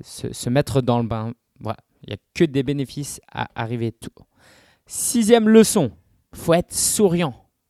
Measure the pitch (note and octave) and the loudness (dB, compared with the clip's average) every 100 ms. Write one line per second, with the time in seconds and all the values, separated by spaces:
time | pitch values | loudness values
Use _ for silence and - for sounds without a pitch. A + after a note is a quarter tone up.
0 | - - - - A#2+ C3 D3 C3+ B2 A#2+ | -16 -14 -12 -8 -2 -2 0 -2 0 -2
1 | A2+ A2+ A2 - _ _ A2 - _ _ | -2 -6 -8 -12 _ _ -12 -12 _ _
2 | - G#2 _ - E3 C3+ B2+ C#3+ C3+ - | -14 -14 _ -2 0 0 -2 -4 -6 -8
3 | C#3 - _ - - - A2+ A#2+ A2+ - | -12 -14 _ -10 -10 -8 -8 -4 -6 -8
4 | - _ _ _ _ _ _ _ _ - | -18 _ _ _ _ _ _ _ _ -8
5 | - A#3+ G#3 A#3 A3 A3 A3 G#3+ B2+ - | -2 0 4 4 8 8 8 4 -2 -4
6 | _ _ _ - - E3+ - - - - | _ _ _ -10 0 0 0 -4 -2 2
7 | G3+ E3+ D#3+ A#2+ _ _ | 2 2 -2 -6 _ _